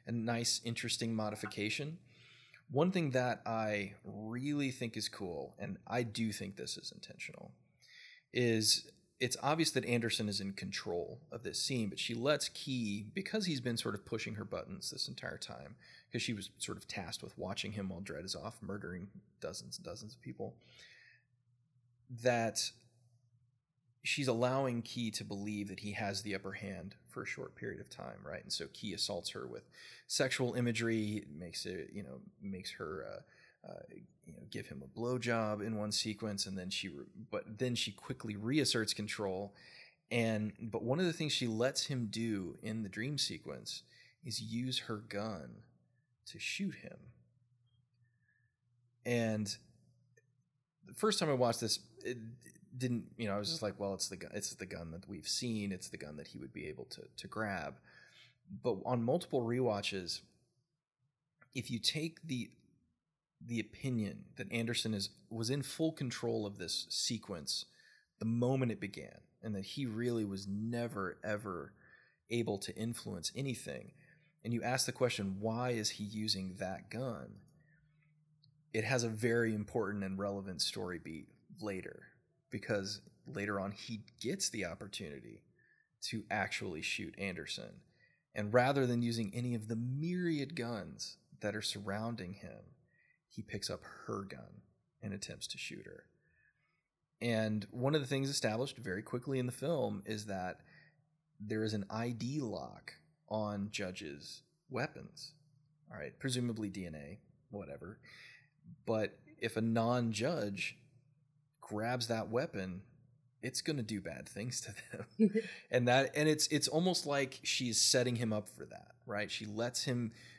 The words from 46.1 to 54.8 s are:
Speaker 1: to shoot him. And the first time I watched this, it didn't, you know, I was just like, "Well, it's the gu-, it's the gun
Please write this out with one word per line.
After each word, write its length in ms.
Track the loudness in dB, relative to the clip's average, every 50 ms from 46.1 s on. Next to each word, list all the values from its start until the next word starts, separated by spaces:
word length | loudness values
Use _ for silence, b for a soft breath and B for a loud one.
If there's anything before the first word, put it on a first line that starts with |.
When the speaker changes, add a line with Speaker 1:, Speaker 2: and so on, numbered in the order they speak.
| _ _ -18
Speaker 1:
to 120 | -16 -10 -6
shoot 360 | -4 -4 -2 0 0 -2 -2
him. 220 | -4 -12 -14 -14 -14 -18 -20 -20 -20 -20 _ _ _ _ _ _ _ _ _ _ _ _ _ _ _ _ _ _ _ _ _ _ _ _ _ _ _ _ _ _ _ _ _ _ _ 0
And 500 | 2 4 4 4 4 4 2 2 0 -2 -6 -10 -20 _ _ _ _ _ _ _ _ _ -20 _ _ _ _ _ _ _ _ _ _ _ _ -16
the 80 | -10 -4
first 260 | 2 4 4 6 6
time 100 | 6 6
I 40 | 8
watched 280 | 8 8 6 6 4
this, 180 | 4 2 2 2 0 -10 -16 -8 -4
it 140 | -4 -4 -4 -6 -10 -12 -14 -16 -20 -20 -20 -20 -12 -6
didn't, 280 | 0 2 2 2 2 0 -4 -6
you 100 | -4 0
know, 80 | 0 0
I 40 | 0
was 100 | 0 0
just 120 | -2 0
like, 180 | 0 -2 0 0
"Well, 140 | 0 0 0
it's 160 | 0 -2 -2
the 80 | -2
gu-, 120 | -6 -8 -6 -4
it's 200 | -4 -4 -4 -4
the 120 | -6 -8
gun 260 | -6 -6 -6